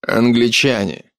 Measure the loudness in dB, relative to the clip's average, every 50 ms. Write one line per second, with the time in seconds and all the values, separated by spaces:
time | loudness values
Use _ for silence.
0 | -6 -2 0 2 2 2 2 2 2 2 0 0 0 0 0 -2 -4 -6 -8 -10
1 | -16 _ _